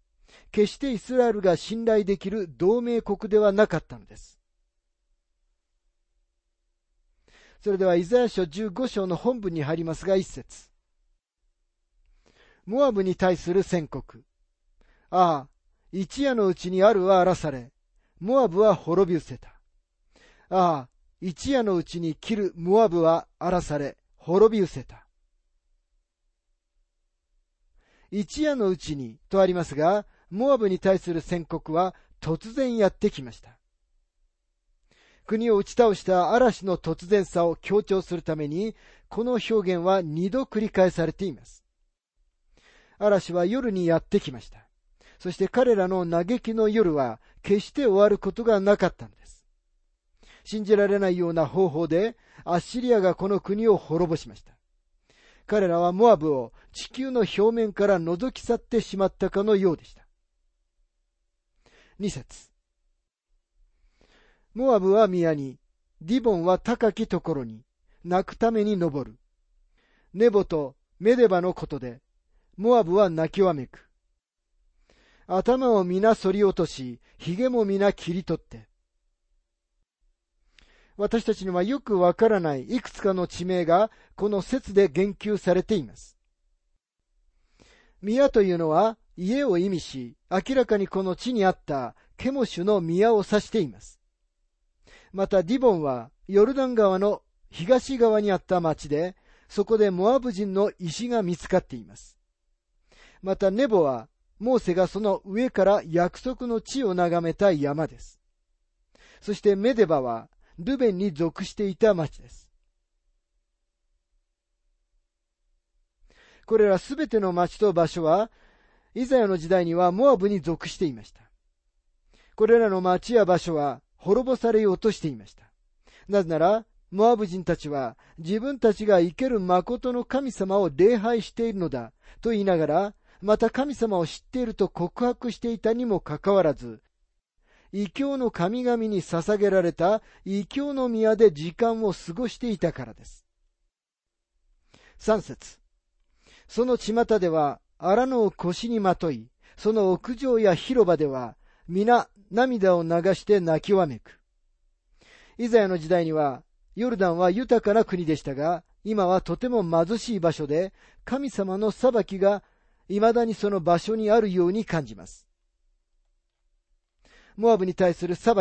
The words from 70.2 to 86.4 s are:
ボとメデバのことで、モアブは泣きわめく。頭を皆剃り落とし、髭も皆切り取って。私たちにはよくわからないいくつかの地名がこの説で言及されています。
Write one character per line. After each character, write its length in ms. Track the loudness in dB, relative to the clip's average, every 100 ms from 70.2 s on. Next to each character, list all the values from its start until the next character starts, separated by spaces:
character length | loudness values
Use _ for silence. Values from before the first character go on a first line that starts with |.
| 2
ボ 140 | 4
と 320 | 0 -2 -6 -10 _ -4
メ 180 | 2 4
デ 120 | 4
バ 120 | 4
の 140 | 0
こ 120 | -4 -8
と 120 | -10
で、 220 | -10 -14 _ _ _ _ _ -4
モ 200 | 2 4
ア 80 |
ブ 100 | 4
は 160 | 4 2
泣 200 | 2 -2
き 100 | 0
わ 120 | 0
め 120 | 0 -6
く。 200 | -16 _ _ _ _ _ _ _ _ _ _ _ _ _ _ -4
頭 420 | -2 2 2 2
を 120 | 2
皆 300 | 2 2 2
剃 180 | 2 0
り 100 | 2
落 140 | 2 0
と 100 | -4
し、 340 | -6 -14 -14 _ _
髭 320 | -8 -4 -2
も 140 | 0
皆 280 | 0 0 0
切 220 | 0 -4
り 100 | -6
取 160 | -6 -8
っ 0 |
て。 240 | _ -20 -20 _ _ _ _ _ _ _ _ _ _ _ _ _ _ _ _ _ _ _ _ _ _ -6
私 260 | -2 -2
た 120 | -2
ち 80 | -4
に 80 | -4
は 120 | -2
よ 180 | -2 -4
く 200 | -2 2
わ 140 | 2
か 140 | 4 2
ら 120 | 2
な 160 | 0 -4
い 60 |
い 180 | -4 -6
く 80 | -8
つ 140 | -6
か 120 | -2
の 140 | -2 -4
地 160 | -6
名 200 | -4 -2
が 260 | 2 2 2 _ _ -6
こ 120 | -4
の 140 | -4
説 320 | -4 -6 -2
で 140 | 2 2
言 240 | 2 -2
及 240 | -4 -6 -4
さ 180 | 0
れ 80 | 0
て 140 | 0 -2
い 80 |
ま 100 | -4
す。 220 | -12 -20 _ _ _